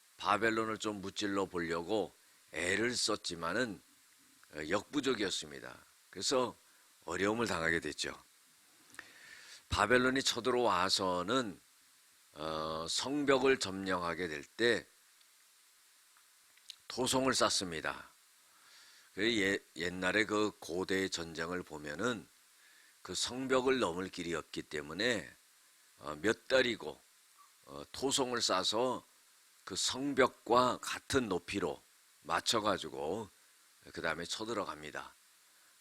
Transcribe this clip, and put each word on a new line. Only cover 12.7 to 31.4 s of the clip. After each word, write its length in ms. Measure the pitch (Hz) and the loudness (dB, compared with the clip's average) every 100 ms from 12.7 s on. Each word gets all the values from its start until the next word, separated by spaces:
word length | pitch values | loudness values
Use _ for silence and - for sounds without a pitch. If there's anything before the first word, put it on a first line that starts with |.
| 80 82 | -4 -4
성벽을 680 | - 127 147 139 135 135 131 | -4 -2 0 4 4 6 2
점령하게 720 | 98 95 95 92 85 82 87 | 0 -4 -2 -2 -2 -2 -4
될 160 | 73 69 - | -6 -10 0
때 300 | 120 101 - _ _ _ - _ _ _ _ _ _ _ _ - _ _ _ - - - - | 2 2 -2 _ _ _ -20 _ _ _ _ _ _ _ _ -20 _ _ _ -20 -20 -18 -10
토성을 460 | - 127 131 131 | -2 2 2 2
쌓습니다. 720 | 117 110 - 90 80 69 69 - _ _ _ _ _ - - - - - - | 4 4 2 -2 -4 -4 -6 -12 _ _ _ _ _ -20 -20 -20 -20 -14 -2
그 180 | 110 113 | 0 2
예-, 220 | 98 98 - | 2 0 -4
옛날에 520 | - 87 90 92 101 107 | -6 -6 -2 0 2 2
그 260 | 104 107 - | 2 0 -4
고대 480 | - 87 92 95 95 | -8 -4 0 0 0
전쟁을 560 | - 82 78 82 90 | -4 -8 -6 -6 -6
보면은 640 | 90 76 73 76 117 107 - _ _ _ - - - _ | -8 -10 -10 -4 -2 -2 -8 _ _ _ -20 -20 -20 _
그 140 | - 92 | -10 -6
성벽을 640 | - 123 131 131 127 131 | -4 -4 2 2 4 2
넘을 300 | 98 85 95 | 2 -2 -6
길이 220 | - 85 | -6 -4
없기 300 | 80 - 82 | -4 -6 -10
때문에, 640 | 76 76 73 82 120 110 62 - _ _ _ _ _ - | -8 -8 -8 -2 0 0 -4 -16 _ _ _ _ _ -12
어, 160 | 71 76 | -10 -2
몇 240 | 92 117 - | 0 0 2
달이고, 560 | 131 123 95 78 67 _ _ _ - - _ | 4 4 0 -8 -12 _ _ _ -20 -20 _
어, 180 | - 71 71 | -16 -14 -12
토성을 500 | - 135 139 127 120 | -4 0 0 0 0
싸서 640 | - 92 92 107 127 110 - _ _ _ _ _ | 2 2 2 2 0 -2 -8 _ _ _ _ _
그 100 | - | -8
성벽과 1040 | 95 - 127 143 135 127 - - 120 123 101 | -2 -2 0 -2 4 4 4 4 6 6 2
같은 480 | - - - 135 117 | -4 -8 0 0 2
높이로 540 | 90 | -2